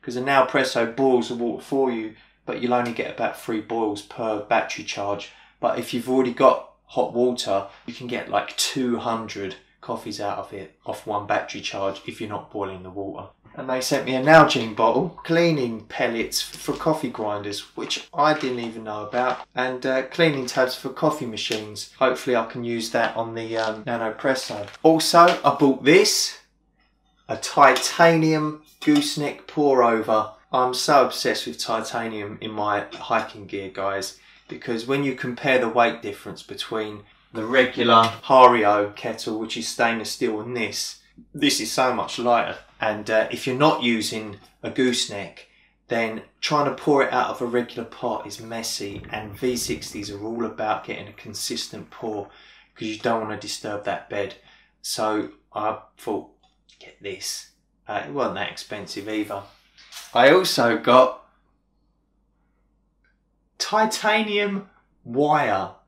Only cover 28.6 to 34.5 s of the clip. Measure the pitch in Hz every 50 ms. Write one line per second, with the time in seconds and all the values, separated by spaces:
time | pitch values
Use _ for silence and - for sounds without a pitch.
28.6 | _ _ _ _ - 151 147 147 143 - - 156 147 135 - - - - - 151
29.6 | 147 143 135 127 120 117 113 110 104 - 110 107 107 - - _ _ _ - 131
30.6 | 127 123 123 - - - 147 135 127 123 - - - 127 110 - - 123 117 -
31.6 | - - 113 113 113 - - 117 113 113 110 107 101 104 110 110 - 110 110 104
32.6 | 104 104 101 104 - - - - - - 120 113 110 - - 110 101 95 - 98
33.6 | 98 95 - - 98 98 98 98 95 - - - _ - - - _ _